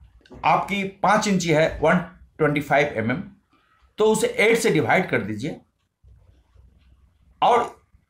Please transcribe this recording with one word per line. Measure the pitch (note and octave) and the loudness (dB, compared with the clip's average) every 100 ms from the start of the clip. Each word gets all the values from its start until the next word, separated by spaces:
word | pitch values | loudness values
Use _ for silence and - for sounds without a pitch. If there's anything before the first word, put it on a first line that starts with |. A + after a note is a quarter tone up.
| - _ _ B2+ | -20 _ _ -4
आपकी | D3 E3 - G3+ | 0 0 -2 -6
पाँच | F#3+ - F3+ G#3+ G#3 | -6 -2 0 2 2
इंची | F#3 E3 | 0 2
है, | D3+ E3 - | 2 0 0
वन | D3+ F3+ - - - - | 0 0 -2 -14 -20 -2
ट्वेंटी | D3 D3 | -2 -2
फ़ाइव | - C#3+ D3 | 0 0 0
एम | A2 A2 | -2 -4
एम, | - - - _ _ _ _ _ - | -6 -8 -20 _ _ _ _ _ 0
तो | |
उसे | A3 G#3+ A#3 | 2 2 0
एट | - G#3 A#3 | 0 2 2
से | G#3+ | 2
डिवाइड | D#3 A#2 E3+ F#3 | 0 2 0 0
कर | B2 | -4
दीजिए | G2 G#2+ D3 - _ _ _ _ _ - _ _ _ _ _ _ _ _ _ _ _ _ | -4 -8 -8 -10 _ _ _ _ _ -20 _ _ _ _ _ _ _ _ _ _ _ _
और | F#3+ A#3+ - - _ _ | 2 2 0 -10 _ _